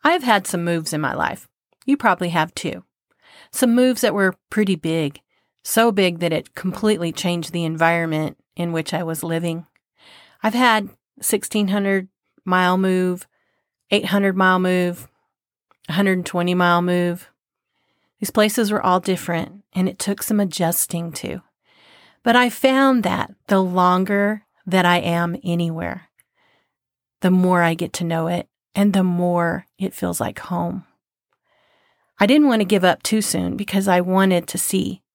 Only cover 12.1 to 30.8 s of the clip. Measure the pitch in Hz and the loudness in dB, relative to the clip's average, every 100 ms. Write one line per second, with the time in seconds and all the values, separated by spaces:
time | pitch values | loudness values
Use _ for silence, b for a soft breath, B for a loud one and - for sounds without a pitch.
12.1 | _ _ _ - 185 180 185 190 185 185 | _ _ _ -2 2 4 2 2 2 0
13.1 | 180 - _ _ _ _ _ _ 208 196 | -2 -8 _ _ _ _ _ _ -2 0
14.1 | 202 196 185 185 185 185 180 180 180 - | 0 0 2 2 4 2 2 0 -4 -14
15.1 | _ _ _ _ _ _ _ _ 151 202 | _ _ _ _ _ _ _ _ 0 2
16.1 | 185 180 175 175 180 175 175 175 180 175 | 0 -2 -2 0 2 4 2 2 0 0
17.1 | 175 - _ _ _ _ _ _ _ _ | -4 -10 _ _ _ _ _ _ _ _
18.1 | _ 208 - 214 214 214 208 - 180 180 | _ -4 0 0 2 0 0 2 0 0
19.1 | 180 - 170 - 196 _ - 180 - - | -4 -2 -6 -6 -12 _ -2 -2 -2 -6
20.1 | 202 - 214 202 156 170 175 - 170 170 | -6 -2 0 0 0 -2 0 -4 -6 -8
21.1 | 160 - - - _ b b b b b | -10 -10 -10 -14 _ b b b b b
22.1 | b - 233 247 - 262 262 269 254 202 | b 2 2 2 2 2 4 4 4 0
23.1 | - - - - 196 185 180 180 180 190 | -2 -6 -10 0 0 2 2 2 2 0
24.1 | 202 202 214 _ _ - 185 180 175 170 | 0 0 -2 _ _ -2 2 2 2 0
25.1 | 170 175 170 185 170 170 160 170 185 _ | -2 -2 -4 -4 -2 -2 -4 -8 -10 _
26.1 | _ _ _ _ _ _ _ _ _ _ | _ _ _ _ _ _ _ _ _ _
27.1 | _ 185 185 180 180 170 165 170 - 170 | _ 2 4 4 4 2 0 -6 -6 -4
28.1 | 165 165 175 - _ _ - 202 196 190 | -2 -2 -4 -6 _ _ 0 2 4 2
29.1 | 175 175 175 170 165 - _ 185 - 185 | 2 0 0 0 -2 -8 _ -8 -6 -6
30.1 | 180 - - - 175 175 185 | -4 -6 -8 -8 -4 -4 -6